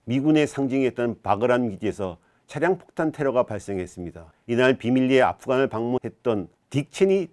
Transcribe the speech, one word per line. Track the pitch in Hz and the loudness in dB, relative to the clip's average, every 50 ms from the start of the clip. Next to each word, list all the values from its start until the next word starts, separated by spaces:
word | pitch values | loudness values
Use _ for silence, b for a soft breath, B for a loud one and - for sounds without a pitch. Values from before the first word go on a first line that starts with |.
| _ | _
미군의 | 113 120 139 135 156 156 156 147 | -4 -2 0 2 2 4 4 2
상징이었던 | 139 - 143 139 127 127 135 131 117 - - 120 120 107 - - | 0 0 -4 -2 -2 0 0 0 0 0 -2 -4 -4 -4 -6 -2
바그란 | 95 101 101 117 120 123 123 123 113 | -2 0 0 2 2 2 2 2 -2
기지에서 | 95 90 107 101 90 - 98 92 82 - _ _ _ _ _ | -4 -4 -4 -4 -4 -4 -6 -8 -8 -12 _ _ _ _ _
차량 | _ - 147 156 175 190 | _ -6 -2 0 0 -2
폭탄 | 175 - _ _ - 165 156 | -2 -6 _ _ -4 -4 -4
테러가 | 147 - 147 135 117 127 120 | -2 -2 -2 0 2 0 0
발생했습니다. | - 110 101 - - 98 92 90 - - 90 87 82 80 85 82 82 _ _ _ | 0 -4 -10 -8 -6 -6 -6 -6 -8 -10 -12 -12 -12 -12 -16 -20 -20 _ _ _
이날 | - 120 120 127 131 131 | -2 2 4 4 4 4
비밀리에 | - - 117 127 131 131 127 135 131 123 | 2 0 0 2 2 2 4 4 4 4
아프간을 | 113 90 - - 127 131 131 139 | 2 0 -4 -4 -2 0 0 0
방문했던 | - - 110 117 120 127 127 - 117 - _ _ 120 113 101 87 - _ _ _ _ | 0 -2 -4 -4 -2 -4 -4 -4 -8 -12 _ _ -2 -2 -2 -4 -8 _ _ _ _
딕 | - 143 143 - | -4 -4 -4 -4
체니 | - - 190 196 190 196 170 - | 0 0 2 2 2 0 -2 -4